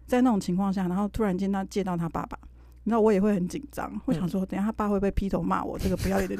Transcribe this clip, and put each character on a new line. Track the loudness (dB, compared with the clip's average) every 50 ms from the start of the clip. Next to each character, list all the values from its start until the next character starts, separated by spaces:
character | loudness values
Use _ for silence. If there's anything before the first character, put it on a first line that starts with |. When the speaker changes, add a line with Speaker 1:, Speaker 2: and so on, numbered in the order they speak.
| -4
Speaker 1:
在 | 0 2 4
那 | 4 4
种 | 4 2
情 | 0 0 0
况 | 0 0 0
下， | 0 0 0 0
然 | 0
后 | 0 -2 -2
突 | 0 0
然 | 0 0 0
间 | 0 0 0
他 | -2 -2 -4
见 | -4 -2 -2 -2
到 | -2 -2 -2
他 | -2 -4
爸 | -4 -6 -6
爸， | -6 -10 -12 -14 -18 -20 -20 -20 -20 -14 -6 -2
你 | 0
知 | 2
道 | 4
我 | 6 6
也 | 6 4
会 | 4 4 2
很 | 2 0
紧 | -2 -4 -8 -10 -8
张， | -8 -8 -8 -6
Speaker 2:
嗯。 | -8 -6 -2
Speaker 1:
我 | -2
想 | 0 0 0
说， | -2 -2 -2 -2
等 | -2 -2 -2
一 |
下 | -2
他 | -2
爸 | -2 -2 0 0
会 | 2 2
不 |
会 | 2 0
劈 | 0 0 -2 0
头 | 0 0
骂 | 0 0 0 -2
我 | -2 -4 -4 -2
这 | -2 -2
个 | 0 0
不 | 0 0
要 | 2
脸 | 0 0 -2
的 | -4